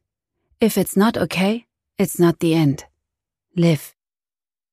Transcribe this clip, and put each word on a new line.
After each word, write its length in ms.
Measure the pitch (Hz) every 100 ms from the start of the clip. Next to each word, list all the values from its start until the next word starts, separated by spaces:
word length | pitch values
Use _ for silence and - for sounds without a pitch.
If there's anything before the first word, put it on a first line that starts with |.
| _ _ _ _ _ _
If 160 | 220 202
it's 180 | 170 196
not 220 | 220 -
okay, 480 | 170 170 190 226 - _ _ -
it's 220 | 190 -
not 180 | 170 165
the 120 | 170
end. 340 | 160 147 139 - _ _ _ _ _ _
Liv. 420 | 180 170 151 - _ _ _ _ _ _ _ _